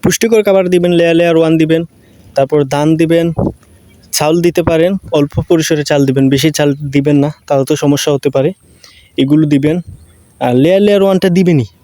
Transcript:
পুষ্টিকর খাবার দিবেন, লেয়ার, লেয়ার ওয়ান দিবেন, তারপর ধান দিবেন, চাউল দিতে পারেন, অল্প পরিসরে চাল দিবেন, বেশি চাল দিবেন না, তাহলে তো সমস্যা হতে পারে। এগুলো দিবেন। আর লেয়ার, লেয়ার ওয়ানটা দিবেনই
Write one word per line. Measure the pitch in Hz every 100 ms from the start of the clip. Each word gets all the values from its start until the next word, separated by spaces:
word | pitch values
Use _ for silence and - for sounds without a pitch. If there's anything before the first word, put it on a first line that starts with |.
পুষ্টিকর | 190 175 226 220
খাবার | 208 190 180
দিবেন, | 180 175
লেয়ার, | 170 170 165
লেয়ার | 170 165
ওয়ান | 160 160
দিবেন, | 160 165 170 _ _ - -
তারপর | - 135 151
ধান | 139 143 151 160
দিবেন, | 165 165 170 160 - - _ - _ _ -
চাউল | - 151 170
দিতে | 170 165
পারেন, | 165 165 175 196 -
অল্প | 156 143 - -
পরিসরে | 170 156 156
চাল | 147 147 135
দিবেন, | 135 135
বেশি | 139 156
চাল | 147 147 139 147
দিবেন | 143 143 147
না, | 143 -
তাহলে | - 139
তো | 135 151
সমস্যা | 147 143 -
হতে | 143 143
পারে। | 139 139 190 _ _ - - - -
এগুলো | 135 151 156
দিবেন। | 143 147 175 - - - _ _ _
আর | 131
লেয়ার, | 123 151 190
লেয়ার | 208 202
ওয়ানটা | 196 190 196
দিবেনই | 175 180 156 113 _